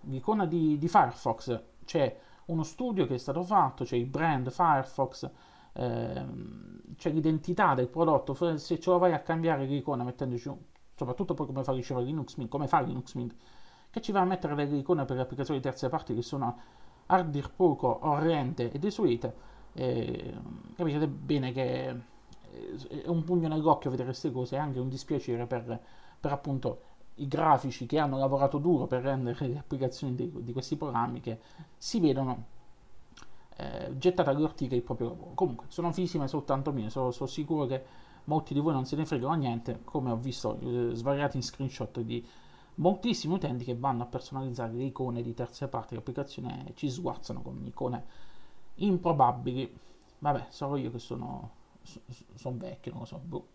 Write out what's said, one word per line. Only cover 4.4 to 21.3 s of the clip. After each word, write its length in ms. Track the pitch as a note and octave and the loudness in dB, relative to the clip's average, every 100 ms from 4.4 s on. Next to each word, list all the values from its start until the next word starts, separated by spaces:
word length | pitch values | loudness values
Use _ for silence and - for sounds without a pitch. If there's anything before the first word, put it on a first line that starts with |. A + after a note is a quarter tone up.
| B2+ | -2
Firefox, 800 | - E3+ C#3 C3 - C3 - - - - - - | 2 4 6 2 -2 -2 -2 -10 -12 -20 -20 -14
ehm, 1200 | - B2 A#2 A#2 C3+ C3+ B2+ - - G1+ - - C3+ | -4 -2 -2 -2 -4 -6 -8 -10 -12 -16 -18 -16 -4
c'è 140 | E3+ | 0
l'identità 640 | D#3 D#3 D#3 D3+ F3 F#3 | 2 4 2 0 4 4
del 160 | C3 B2+ | 6 2
prodotto. 440 | D#3+ E3 C#3+ - C3 F3 D#3 | 4 6 6 4 0 0 0
Se 240 | - D#3+ | -2 -2
ce 100 | - | 4
lo 80 | F3+ | 6
vai 140 | F3+ | 6
a 80 | D3+ | 4
cambiare 460 | - E3 E3 C#3+ C3+ | 0 2 2 2 2
l'icona 400 | C#3+ C3 C3 B2 | 0 0 -2 -2
mettendoci 420 | B2 C3 A#2+ C#3+ | -2 -2 -2 -6
un, 100 | C#3 - - - - | -10 -14 -20 -20 -6
soprattutto 380 | B2+ B2+ F#3+ | -4 -2 -2
poi 120 | D#3 C#3+ | 0 -2
come 180 | C3+ | -2
fa, 80 | C3 | 0
diceva 300 | C3 A#2+ B2+ | 0 0 -2
Linux 340 | B2 D3+ B2+ - | 0 -2 -4 -6
Mint, 140 | A#2 | -4
come 180 | C#3 C#3+ | -2 2
fa 140 | - | 2
Linux 320 | B2 B2+ - | 2 -4 -6
Mint, 200 | B2+ A#2+ - - - - - - | -6 -6 -8 -20 -20 -20 -20 -10
che 120 | - | -8
ci 100 | A3 | 0
va 80 | G3+ | 2
a 60 | F#3 | 4
mettere 280 | F#3 D#3 | 2 0
delle 220 | D3 C#3+ C#3+ | 0 0 0
icone 300 | C3+ E3+ C3+ | 2 0 2
per 100 | B2+ | -2
le 60 | |
applicazioni 400 | B2+ C3 C#3 C#3+ | -2 -4 -2 0
di 40 | C3 | -2
terze 220 | B2+ C3 | -2 -2
parti 260 | D#3 - | -2 -2
che 80 | A#2 | -4
sono 360 | A#2+ C#3 B2 A#2+ - - - - - | -2 -2 -2 -4 -12 -18 -20 -20 4
a 180 | F#3 | 4
dir 280 | F3 C#3+ C3+ - | 4 -2 -4 4
poco 440 | F3+ C#3+ B2+ - | 4 6 2 2
orrende 680 | D#3 C#3+ D#3+ D#3+ C3 - A#2+ | 2 4 4 2 0 0 -2
e 100 | C3+ | 0
desuete, 540 | F#3+ - F#3+ A#2 A#2+ - - - - | -2 2 2 4 -2 -8 -18 -18 -16
eh, 600 | - B2+ B2 A#2 B2 - - - - - - | -4 -2 0 -2 -4 -6 -10 -10 -12 -14 -2
capite 320 | E3 D3 D#3 | 0 2 0
bene 460 | C3+ C3+ | 0 0